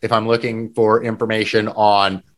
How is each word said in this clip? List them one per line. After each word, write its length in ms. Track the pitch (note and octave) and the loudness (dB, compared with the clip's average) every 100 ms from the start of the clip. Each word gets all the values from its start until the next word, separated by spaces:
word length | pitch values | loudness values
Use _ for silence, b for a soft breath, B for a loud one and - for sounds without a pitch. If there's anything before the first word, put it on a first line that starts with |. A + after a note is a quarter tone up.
If 100 | A2+ | -2
I'm 160 | A2+ A2+ | 0 2
looking 460 | A#2 A#2+ A2+ A2+ | 0 -2 -6 -6
for 280 | - G#2+ A#2 | 0 2 2
information 680 | A#2 G#2+ A2+ A2 G#2 A2 G#2+ | 0 -4 -2 -2 0 0 -2
on 540 | G#2+ G#2 G2+ G2 F#2+ - | 0 2 4 2 -2 -10